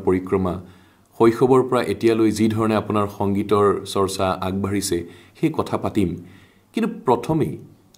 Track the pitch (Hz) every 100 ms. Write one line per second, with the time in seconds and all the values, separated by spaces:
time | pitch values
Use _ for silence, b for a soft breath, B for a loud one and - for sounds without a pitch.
0 | 95 92 92 98 92 87 b b b b
1 | b - 117 113 127 131 127 127 90 98
2 | 113 110 110 92 110 107 110 107 104 107
3 | 101 - 101 98 101 104 101 87 95 98
4 | 95 - 95 92 95 95 98 101 95 87
5 | 87 B B - 160 151 104 110 101 110
6 | 90 85 B B B B B - 226 226
7 | - 120 - 160 101 - - - _